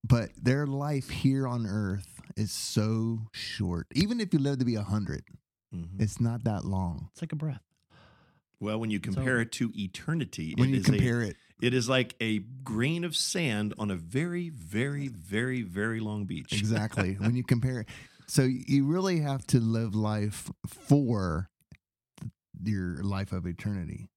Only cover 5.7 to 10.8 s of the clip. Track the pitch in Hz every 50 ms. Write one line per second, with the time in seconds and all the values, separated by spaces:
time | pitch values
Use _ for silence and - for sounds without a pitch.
5.7 | - 87 85 85 95 98 110 104 - - 117 117 117 117 117 117 107 92 - -
6.7 | 98 95 92 87 85 - - - _ - 170 160 - 147 156 156 135 104 _ _
7.7 | _ _ _ _ _ - - - - _ _ _ _ _ _ _ _ _ - 104
8.7 | 107 110 117 110 107 101 - - 95 135 131 127 127 120 117 120 - - 123 117
9.7 | - 104 101 92 - - - - 160 170 120 85 - - 80 80 - - 127 131
10.7 | 135 127